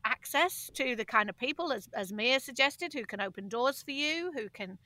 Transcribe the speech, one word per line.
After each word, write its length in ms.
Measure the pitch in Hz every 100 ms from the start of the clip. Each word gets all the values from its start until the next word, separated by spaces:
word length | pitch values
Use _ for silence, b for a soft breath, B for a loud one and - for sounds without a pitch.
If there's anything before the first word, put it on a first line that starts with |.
access 640 | 220 - - 285 349 - -
to 200 | - 262
the 100 | 226
kind 240 | 226 226 208
of 80 | -
people, 360 | 254 302 339
as, 160 | 233 -
as 200 | 226 185
Mia 260 | 208 233 262
suggested, 540 | 269 254 269 - 349
who 100 | 277
can 160 | 214 208
open 280 | 196 180 196
doors 340 | 226 254 262
for 80 | -
you, 400 | 277 294 330 359
who 140 | 277 214
can, 300 | - 190 190